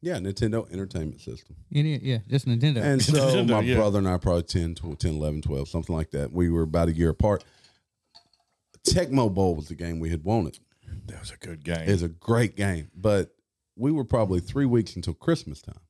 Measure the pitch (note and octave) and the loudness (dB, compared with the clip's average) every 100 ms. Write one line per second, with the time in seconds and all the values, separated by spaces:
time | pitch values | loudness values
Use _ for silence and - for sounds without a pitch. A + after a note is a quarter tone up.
0 | D#3+ D#3+ F#2 G2 A#2 A2 - F2+ F#2+ F2+ | -4 -4 -4 0 0 0 -4 -8 -6 -6
1 | D#2 B1+ - A#1 _ - - D3 D#3 C#3+ | -6 -8 -14 -16 _ -20 -4 -2 0 -2
2 | C3 A#2+ G2+ C3+ B2 A#2 D3 C#3 D3 C3+ | -2 -4 0 -2 2 2 4 2 2 2
3 | A#2+ D3+ C3+ B2+ A#2 A2 A2+ A#2+ G#2+ G2+ | 4 4 4 4 4 2 4 4 4 4
4 | F#2+ F2+ - F2 - F#2+ E2 E2+ E2+ D2 | 2 2 2 2 0 -2 -2 -4 -8 -4
5 | F2+ D#2 D2+ D2+ D2+ C#2 C#2 E2 D#2 E2 | -2 -2 -2 -2 -4 -4 -4 -6 -4 -4
6 | D#2+ C#2+ C#2 D#2+ F2 E2 E2 E2 E2+ D#2+ | -4 -4 -4 0 2 2 2 2 2 2
7 | E2+ D#2 G#2+ G2 - _ _ _ _ _ | 2 2 0 0 -4 _ _ _ _ _
8 | _ _ _ _ _ _ _ _ - - | _ _ _ _ _ _ _ _ 0 0
9 | D#3+ C3+ A#2 F#2 F#2+ D#2+ D2+ E2 E2+ E2 | 2 2 2 2 0 0 -6 -10 -8 -6
10 | D#2+ E2 D#2+ A2+ D#2+ - _ _ - - | -4 -4 -2 -2 -2 -8 _ _ -16 -14
11 | - - - - - E2 D2 E2 D#2+ G2 | -14 -14 -16 -16 -14 -12 -6 -4 0 0
12 | E2+ E2 - A#2 A#2 - G2 F2 D2 E2 | 0 -6 -2 2 2 0 -2 -2 -6 -4
13 | G#2 G2+ F2 _ _ _ _ - B2+ D#3 | 0 0 0 _ _ _ _ -6 -2 -2
14 | B2 B2+ G#2 F#2 E2+ C3+ C#3 A#2+ G#2 - | -2 0 2 0 -2 -2 2 2 0 -6
15 | F2 D#2+ - E3 - D2 - - _ | -8 -4 0 0 -2 -14 -16 -20 _